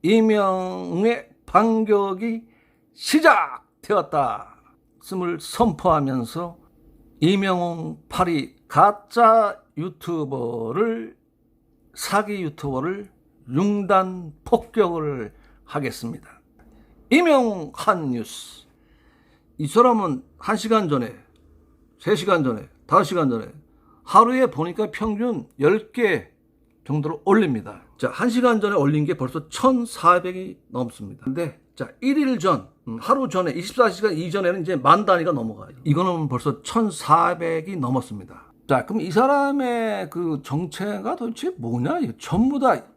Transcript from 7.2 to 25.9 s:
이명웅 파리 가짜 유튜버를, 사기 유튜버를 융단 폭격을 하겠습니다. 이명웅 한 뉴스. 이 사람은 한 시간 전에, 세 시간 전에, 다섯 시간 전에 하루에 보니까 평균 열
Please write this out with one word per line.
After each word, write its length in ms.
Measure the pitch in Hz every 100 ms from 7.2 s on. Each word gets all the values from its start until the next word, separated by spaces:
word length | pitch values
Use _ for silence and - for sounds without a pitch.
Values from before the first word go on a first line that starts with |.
이명웅 800 | 160 202 196 180 175 170 160 156 _
파리 460 | - 175 156 131 _ _
가짜 920 | 143 196 202 _ 233 226 226 208 - _ -
유튜버를, 1400 | 175 180 - 165 143 135 117 120 113 151 233 226 - _ _ _ _ _ _ _ _
사기 480 | - - 202 208 202
유튜버를 680 | 165 - 143 131 160 202 202 _ _ _ -
융단 840 | 131 202 208 190 190 185 185 165 -
폭격을 880 | - - - 226 185 170 151 135 107 _ _ _
하겠습니다. 760 | _ 156 131 - 113 - - - _ _ - _ _ _ _
이명웅 640 | 285 339 285 233 190 151
한 380 | - - 185 147
뉴스. 560 | 120 104 - - - _ _ _ _ _ _ _ _ _ -
이 100 | 147
사람은 560 | 214 247 226 185 131 - _
한 180 | - 214
시간 320 | 214 220 180
전에, 280 | 143 113 - _ _ _ _ _ _ _ _
세 160 | - 196
시간 280 | 185 175
전에, 260 | 131 107 - _ -
다섯 160 | 165
시간 260 | 190 175 143
전에 180 | 113 - - _ _ _ _
하루에 420 | - 196 233 254 254
보니까 420 | - 165 175 214
평균 560 | - 220 208 240 190 - -
열 320 | 147 214 214